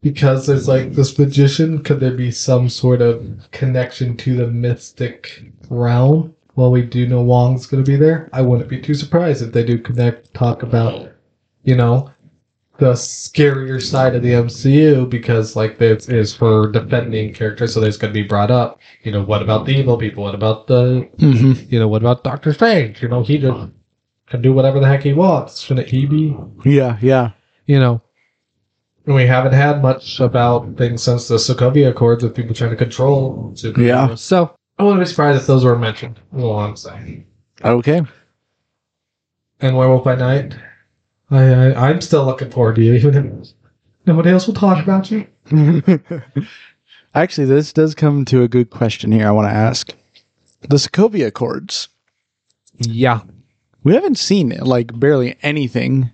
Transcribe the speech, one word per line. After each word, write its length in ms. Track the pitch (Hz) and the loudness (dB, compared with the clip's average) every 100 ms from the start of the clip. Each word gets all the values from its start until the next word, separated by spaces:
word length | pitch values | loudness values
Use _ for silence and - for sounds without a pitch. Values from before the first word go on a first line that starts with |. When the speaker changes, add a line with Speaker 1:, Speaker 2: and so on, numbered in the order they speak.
Speaker 1:
because 440 | 147 139 139 131 139 | -4 0 0 0 0
there's, 200 | 135 - | -2 0
like, 260 | 131 127 | -2 -2
this 240 | - 135 - | -2 -2 2
magician, 640 | 139 139 139 139 160 156 | 0 4 2 2 -2 -2
could 160 | - 135 | -4 -2
there 140 | 131 | -2
be 180 | 123 123 | -2 -6
some 380 | 120 - 127 123 | -6 -2 0 0
sort 320 | - 127 123 | -2 0 2
of 240 | 120 117 113 110 - | 2 0 -6 -16 -18
connection 640 | - 131 127 123 - 123 117 | -6 -4 -2 -4 -6 -8 -6
to 180 | - 123 | -4 -2
the 120 | 117 | -2
mystic 960 | 120 120 120 - _ 123 - - - - - - | -2 -4 -4 -10 _ -10 -10 -20 -20 -20 -20 -10
realm? 640 | 120 120 120 131 156 165 _ _ - | -4 0 2 4 2 0 _ _ 0
Well, 160 | 127 | 2
we 100 | 123 | 2
do 240 | 120 123 123 | 0 -2 -2
know 140 | 123 | 0
Wong's 440 | 120 123 123 131 - | 2 2 2 0 -4
gonna 180 | 135 | -2
be 120 | 135 139 | 0 2
there. 340 | 156 160 - | 2 2 -4
I 80 | 127 | -2
wouldn't 280 | 127 120 110 | 0 0 -2
be 100 | 127 | -10
too 120 | - 147 | -6 -6
surprised 460 | - 170 175 131 | -2 -2 0 -2
if 80 | 117 | -4
they 120 | 120 | -4
do 140 | 117 117 | -2 -2
connect, 560 | - 123 120 117 _ | -4 -2 -2 -2 _
talk 300 | - 123 131 | -4 -2 -2
about, 460 | 117 117 113 - - _ _ _ _ _ | -2 -2 -2 -4 -16 _ _ _ _ _
you 120 | - 123 | 0 2
know, 360 | 120 123 139 _ _ _ _ _ _ _ | 2 0 -2 _ _ _ _ _ _ _
the 120 | 135 | 2
scarier 880 | 120 - - - - 147 135 131 131 | 2 -4 -14 -10 0 0 0 -6 -8
side 320 | - 135 131 | -4 0 0
of 80 | 123 | 0
the 140 | 120 120 | 0 0
M 140 | 117 | 0
C 340 | - 139 139 | -2 2 4
U, 240 | 156 139 127 | 6 4 0
because, 480 | 120 - 113 107 - | -4 -2 -2 -2 -4
like, 240 | 107 - | -6 0
this 280 | 117 107 - | 2 2 0
is 260 | 120 107 - | -2 -2 0
her 300 | 117 110 107 | 2 2 2
defending 600 | 104 - 123 117 110 107 | -2 -2 -4 -2 -6 -6
character, 320 | - 110 - 117 | -6 -6 -4 -4
so 120 | 113 | -2
there's 180 | 110 101 | -2 -2
gonna 160 | 107 | -6
be 80 | 104 | -4
brought 300 | 101 104 104 | -2 -2 2
up, 280 | 123 120 - _ _ | 2 0 -6 _ _
you 100 | - | -6
know, 120 | 101 | -4
what 180 | 98 104 | -2 -2
about 240 | 95 107 - | 0 -2 0
the 60 | |
evil 260 | 135 127 117 | -2 0 0
people? 260 | 113 104 | -2 -6
What 120 | 101 98 | -10 -4
about 320 | 110 107 - | -2 -2 0
the, 420 | 127 123 127 - - | 2 2 0 -4 0
Speaker 2:
Mm-hmm. 460 | 156 123 135 127 - | 2 4 4 2 -2
Speaker 1:
you 60 | 123 | -2
know, 80 | 110 | 0
what 160 | 107 | 0
about 200 | 117 123 | 0 -2
Doctor 300 | 131 131 - | -4 -6 -4
Strange? 480 | 143 233 202 113 101 | 0 2 2 -2 -6
You 60 | 120 | -6
know, 140 | 123 | -4
he 160 | 110 147 | -2 0
just 300 | 135 - - - _ _ _ _ _ | 0 -2 -8 -16 _ _ _ _ _
can 140 | 123 | -2
do 100 | 123 | 2
whatever 260 | 131 135 135 | 2 2 2
the 80 | 135 | 2
heck 140 | 139 | 2
he 100 | 143 | 0
wants. 480 | 139 185 151 - - | 2 2 0 -4 -16
Shouldn't 260 | - 131 - | -6 -4 -2
he 180 | 127 139 | -2 0
be? 300 | 151 156 139 - - - | 0 -2 -4 -12 -4 2
Speaker 2:
Yeah, 320 | 143 131 113 | 2 2 0
yeah. 300 | 123 131 120 - _ _ - | 2 2 0 -6 _ _ 0
Speaker 1:
You 140 | 139 | 2
know, 220 | 127 117 _ _ _ _ _ _ _ _ _ _ - | 4 0 _ _ _ _ _ _ _ _ _ _ -2
and 100 | 139 | 2
we 100 | 123 | 4
haven't 280 | 127 131 | 2 2
had 280 | 131 143 147 | 2 2 2
much 380 | 131 131 - - | 0 -2 -6 -4
about 560 | 127 127 120 120 104 - | -2 0 0 0 -4 -4
things 240 | 120 117 | -4 -2
since 260 | - 120 - | -2 -4 -2
the 80 | 113 | -2
Sokovia 540 | - 127 127 143 135 | -2 0 2 4 2
Accords 340 | 117 117 117 | 2 2 2
of 120 | 120 - | -2 -6
people 180 | 117 | -8
trying 180 | 113 120 | -4 -4
to 40 | 113 | -2
control 760 | 113 - 131 139 131 107 110 - | -4 -2 0 0 -2 -8 -12 -12
superheroes. 300 | 113 110 120 | -8 0 2
Speaker 2:
Yeah. 280 | 127 131 110 | 2 0 -2
Speaker 1:
So 380 | - 185 170 _ _ _ | -2 0 0 _ _ _
I 60 | |
wouldn't 180 | 202 196 | 2 2
be 60 | 175 | 0
surprised 340 | - 147 135 | -2 0 0
if 60 | 127 | 2
those 160 | 131 123 | 2 4
were 140 | 120 | 2
mentioned. 400 | 113 110 123 113 _ 139 | -2 -6 -14 -16 _ -6
Is 80 | |
all 160 | 120 104 | -4 -4
I'm 160 | 104 107 | -6 -8
saying. 500 | - 98 - - - _ _ _ - | -16 -18 -18 -18 -20 _ _ _ -2
Speaker 2:
Okay. 360 | 120 117 160 147 _ _ _ _ _ _ _ _ _ _ _ _ _ _ _ | 0 0 -2 -2 _ _ _ _ _ _ _ _ _ _ _ _ _ _ _
Speaker 1:
And 140 | 135 127 | -2 2
Werewolf 260 | 127 131 | 4 4
by 120 | 131 127 | 2 0
Night, 400 | 127 139 117 - - _ _ _ _ _ _ | 0 -2 -4 -14 -20 _ _ _ _ _ _
I, 80 | 139 131 127 131 | 4 6 6 4
I, 180 | 127 131 | 4 2
I'm 120 | 170 | 0
still 240 | - 156 135 | 0 0 0
looking 260 | 127 123 | -4 -6
forward 240 | - 113 113 | -2 0 4
to 60 | |
you, 100 | 113 120 | 4 4
even 200 | 139 139 139 - | 4 2 0 -8
if 60 | - _ _ _ _ _ - | -18 _ _ _ _ _ 0
nobody 240 | 165 165 | 2 4
else 160 | 185 208 | 2 2
will 80 | |
talk 300 | 202 202 175 | 0 0 0
about 260 | 190 190 190 | 0 -2 -2
you. 160 | 220 - _ _ | -6 -8 _ _
Speaker 2:
<laughs> 720 | 151 151 165 139 165 _ 165 - - - - - _ _ _ _ - | 2 4 2 2 0 _ -14 -10 -10 -10 -14 -20 _ _ _ _ -2
Actually, 300 | 175 - 135 | -2 -2 2
this 280 | 135 151 | 2 2
does 220 | - 156 151 | 0 0 2
come 300 | 151 143 131 | 0 0 2
to 180 | 127 | 2
a 40 | 120 | 2
good 220 | 123 120 | 2 -2
question 420 | - 117 - 110 | -2 -4 -2 0
here 160 | 110 107 | 2 2
I 40 | |
wanna 160 | 104 104 | 2 2
ask. 420 | 107 110 123 - - _ _ _ _ _ _ | 0 0 -2 -10 -18 _ _ _ _ _ _
The 140 | - 143 | 0 0
Sokovia 500 | - - 214 208 120 | 0 0 0 0 -4
Accords. 600 | - 123 65 71 - - _ _ _ _ _ _ _ _ _ | -4 -6 -6 -10 -14 -14 _ _ _ _ _ _ _ _ _
Speaker 1:
Yeah. 420 | 120 113 127 117 - - _ _ _ _ | -6 0 0 0 -6 -20 _ _ _ _
Speaker 2:
We 100 | 143 | 2
haven't 240 | 220 381 269 | 2 2 -4
seen, 320 | - 202 143 - | 0 0 0 -2
like, 380 | 131 127 117 117 | -2 -2 -2 -2
barely 380 | 139 147 123 - | 0 2 -2 -4
anything 720 | 147 151 131 123 127 135 123 | -6 -4 -4 -4 -2 -2 -2